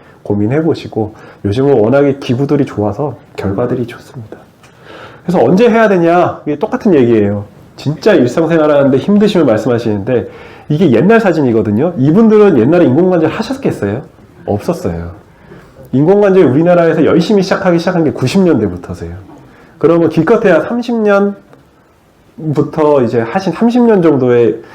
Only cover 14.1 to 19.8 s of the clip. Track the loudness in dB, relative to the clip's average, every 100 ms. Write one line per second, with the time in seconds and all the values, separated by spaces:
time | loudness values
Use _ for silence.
14.1 | -20 -20 -16 -6 -6 -4 -6 -6 -8 -10
15.1 | -14 -20 _ -20 -20 -20 -20 -6 0 2
16.1 | 4 4 4 4 2 2 2 2 2 2
17.1 | 2 2 0 0 -2 0 0 0 -2 -2
18.1 | -2 -2 0 2 0 -2 -6 -12 -14 -12
19.1 | -14 -18 -20 -20 -20 -20 -2